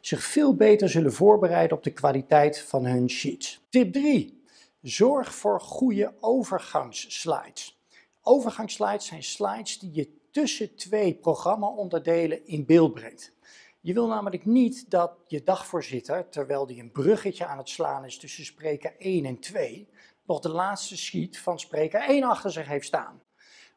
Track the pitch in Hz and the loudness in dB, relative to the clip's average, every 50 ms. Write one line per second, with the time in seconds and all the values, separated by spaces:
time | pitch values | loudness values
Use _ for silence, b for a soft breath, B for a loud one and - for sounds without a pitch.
0 | B - - - - - - 294 294 277 - 269 214 214 214 208 202 165 131 165 | B -6 -6 -4 -4 -2 2 4 4 4 6 6 8 8 8 8 6 4 4 4
1 | 160 139 110 - 180 208 214 208 190 170 170 170 165 160 160 151 - 147 - - | 2 2 4 6 8 8 8 8 6 4 4 4 2 2 2 -2 -4 -6 -4 0
2 | - 143 131 135 131 - 156 147 147 151 147 - - - - 135 123 127 127 123 | 0 0 2 0 2 4 6 6 6 6 2 -2 -8 -4 -4 -2 0 0 0 0
3 | 123 123 - - - 151 - - - - - - _ _ - 254 240 180 - 277 | 0 0 -2 -4 -6 -6 -6 -6 -8 -12 -12 -14 _ _ 2 2 4 2 0 0
4 | 277 302 277 214 - - - _ b b b b b b b b - 127 - - | 2 2 2 2 0 -2 -10 _ b b b b b b b b -14 -6 0 2
5 | 208 262 294 269 - - - - - 208 202 175 - - - - 262 254 208 202 | 4 4 4 2 -2 -4 -8 -4 -2 0 0 -2 -4 -8 -6 -2 0 0 2 0
6 | 208 - - _ - 220 247 269 226 - 190 175 - - - 151 135 120 110 - | -2 -2 -4 _ -2 0 0 0 0 -2 -4 -6 -4 -2 -4 -4 -4 -4 -10 -12
7 | - - - - - 160 151 131 - - - - - - - _ _ b b b | -12 -10 -10 -8 -4 -4 -4 -4 -6 -10 -16 -18 -18 -18 -18 _ _ b b b
8 | b b b b - - 254 285 233 226 - - 220 - - - 208 202 208 202 | b b b b 2 4 4 4 4 -2 -6 -6 -8 -8 -6 -4 -2 -2 -2 -4
9 | - - 170 156 139 - - - 202 196 208 226 214 - - - 196 180 147 156 | -8 -10 -14 -12 -12 -10 -8 -4 -4 -4 -4 -6 -10 -10 -12 -12 -12 -10 -6 -6
10 | 139 - _ _ _ _ - 285 302 226 - - 220 - _ - - 180 214 214 | -6 -6 _ _ _ _ -4 -2 -2 -2 -2 -4 -8 -10 _ -14 -10 -4 0 0
11 | 208 180 - - - 170 156 - - 175 208 214 202 208 254 214 196 180 170 165 | 0 0 0 -2 0 -2 0 0 0 -2 0 0 -2 -4 -4 -6 -6 -4 -4 -4
12 | - 165 170 170 170 160 160 160 - - 160 151 139 127 160 170 165 151 - - | 0 0 0 2 0 0 -2 -6 -8 -8 -8 -4 2 6 8 8 8 6 2 -2
13 | - 113 - - - - _ _ b b b b b b b b - 165 180 233 | -14 -18 -18 -18 -20 -20 _ _ b b b b b b b b -8 -4 -2 -2
14 | 233 226 220 214 202 202 185 190 - 208 233 262 247 226 - - - - - 180 | 0 0 -2 -2 -4 -4 -6 -4 -2 2 4 4 4 2 0 -4 -6 0 0 2
15 | 175 175 - _ _ - 160 143 - 185 190 185 - - - 170 139 - 135 120 | 2 0 -2 _ _ -8 -8 -4 0 0 0 0 0 -6 -6 -6 -6 -6 -8 -8
16 | - - 135 185 175 - - 160 139 131 143 139 139 127 127 117 120 120 - 143 | -6 -4 -4 -4 -4 -6 -8 -8 -4 -4 -2 -4 -4 -6 -8 -14 -16 -12 -6 0
17 | 135 180 220 - - 202 175 - 170 165 147 135 131 - - - 160 143 139 135 | 2 2 2 2 2 -4 -6 -6 -8 -8 -8 -10 -12 -10 -6 -4 -4 -4 -4 -6
18 | 135 127 120 - - 139 - - 147 - - - 151 160 147 139 - 147 - - | -10 -12 -18 -18 -18 -18 -18 -16 -16 -18 -14 -8 -6 -6 -4 -4 -6 -8 -10 -8
19 | 190 190 190 170 139 135 123 113 - - 196 196 147 - 143 180 208 _ b b | -6 -2 -2 -2 -2 -4 -6 -10 -12 -10 -6 -6 -6 -6 -6 -12 -20 _ b b
20 | b b b b _ - 170 143 - 165 160 170 185 196 202 190 - - 196 - | b b b b _ -4 -4 -4 -4 -4 -2 -2 -2 -2 -4 -6 -10 -12 -10 -10
21 | - - - 175 160 180 - - - 185 175 - - - - 151 156 156 - 214 | -10 -6 -4 -4 -6 -6 -8 -10 -6 -6 -6 -6 -6 -6 -2 -2 0 0 0 0
22 | 285 294 277 285 262 240 214 - - 196 156 165 151 135 147 143 - - - - | 2 2 2 2 4 2 0 -2 -2 -6 -6 -8 -8 -6 -6 -6 -6 -4 -6 -6
23 | - - - - _ _ b b b b b b b b b | -6 -6 -16 -20 _ _ b b b b b b b b b